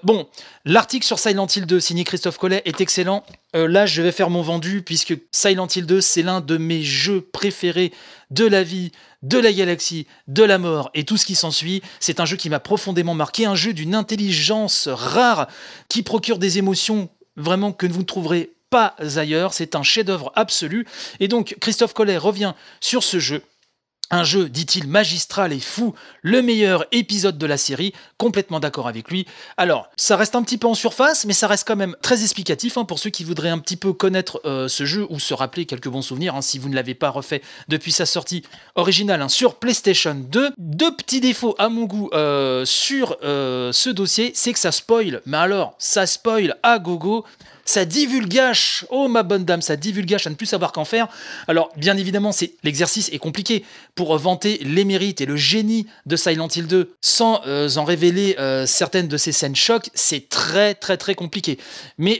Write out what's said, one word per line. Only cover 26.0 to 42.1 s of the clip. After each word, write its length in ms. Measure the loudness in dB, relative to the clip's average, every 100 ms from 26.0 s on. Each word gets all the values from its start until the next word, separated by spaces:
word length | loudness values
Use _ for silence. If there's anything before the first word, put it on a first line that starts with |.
| -14 -8
le 180 | 2 2
meilleur 420 | 4 4 4 2 2
épisode 460 | -2 0 0 0 0
de 80 | -2
la 120 | 0
série, 360 | -2 -2 -4 -6 -14 -2
complètement 420 | 0 0 -2 -2
d'accord 280 | -4 -4 -6
avec 240 | -6 -6
lui. 160 | -6 -6 -12 -10 0
Alors, 320 | 2 2 -2 -2
ça 200 | 2 4
reste 180 | 4 0
un 60 |
petit 160 | -2 0
peu 80 | 0
en 80 |
surface, 520 | 2 0 2 2 2 0
mais 80 |
ça 120 | 2 2
reste 220 | 0 0
quand 80 | -2
même 200 | -2 -2
très 220 | 0 2
explicatif, 560 | 2 -2 -2 -2 -2 -4
hein, 60 | -4
pour 120 | -4
ceux 140 | -6
qui 120 | -6
voudraient 280 | -6 -4 -2
un 80 | -2
petit 160 | -4 -4
peu 180 | -2
connaître, 480 | 0 2 2 -2 -6 -4
euh, 220 | -2 -2
ce 160 | -2
jeu 220 | -2 -2 -4
ou 80 | -4
se 160 | -4 -2
rappeler 320 | -4 -4 -6
quelques 220 | -6 -6
bons 120 | -6
souvenirs, 320 | -6 -4 -4
hein, 80 | -4
si 160 | -4 -6
vous 120 | -4
ne 60 | -4
l'avez 200 | -4 -2
pas 160 | -2
refait 320 | -2 -6 -8 -8 -14 -4
depuis 240 | -4 -2
sa 160 | -2 0
sortie 340 | -2 -4 -8 -8 -20 -8
originale, 480 | -2 2 2 2 0
hein, 80 | 0
sur 240 | 2 2
PlayStation 640 | 2 -2 0 2 2 2 -4
deux. 340 | -2 0 0 -2
Deux 380 | -6 0 0 0
petits 260 | -4 0
défauts 320 | 2 2 0 0
à 100 | 0
mon 160 | 0 -2
goût, 240 | -4 -2